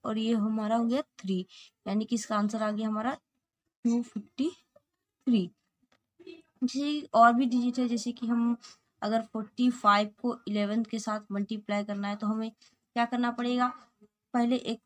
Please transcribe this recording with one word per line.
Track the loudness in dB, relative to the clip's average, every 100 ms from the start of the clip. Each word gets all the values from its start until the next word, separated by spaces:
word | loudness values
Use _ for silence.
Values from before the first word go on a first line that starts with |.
और | -4 -2
ये | 0
हमारा | 0 0 -2 0 0
हो |
गया | 2 0 -4 -10
थ्री, | -2 -2 -4 -14 -20 _ -4
यानी | -4
कि | -2
इसका | -4 -2 0
आंसर | 0 -2
आ | -2
गया | -2 -2
हमारा | -2 -4 -6 _ _ _ _ _ _
टू | 0 0
फिफ्टी | -2 -10 -12 -4 -4
थ्री। | -4 _ -20 _ _ _ _ 2 2 2 _ _ _ _ _ _ _ -20 -20 _ _
जैसे | -4 -2
कि | -2 -4 0
और | 8 8
भी | 8 2
डिजिट | 2 0 0
है, | -2
जैसे | -2 -4
कि | -6 -2
हम | 0 0 0 -6 -20 _ _
अगर | -2 -2
फ़ोर्टी | -2 -10 -10 0 0
फ़ाइव | 4 4 4 2 -2
को | -6 -4 -4
इलेवन | -2 0 0
के | -2 -4
साथ | -4 -6 -4
मल्टीप्लाई | -6 -4 -6 -2 -4
करना | -2 -4 -4
है, | -4
तो | -2
हमें | -2 -4
क्या | -10 _ _ _ -2
करना | -2 0 -2
पड़ेगा, | -2 -2 0 0 -2 -20 _ -20 _ _
पहले | 0 2 2
एक | -2 -6